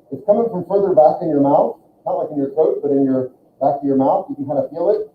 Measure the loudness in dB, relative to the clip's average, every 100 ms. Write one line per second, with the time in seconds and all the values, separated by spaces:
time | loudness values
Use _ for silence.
0 | -14 -10 0 0 0 -4 -2 0 2 4
1 | 4 4 -2 0 2 2 0 -4 _ _
2 | -6 -4 -4 -4 -4 0 0 0 0 0
3 | 2 0 -4 -10 _ -2 -2 0 0 0
4 | 2 0 -2 -8 -6 -4 -4 -2 0 0
5 | -2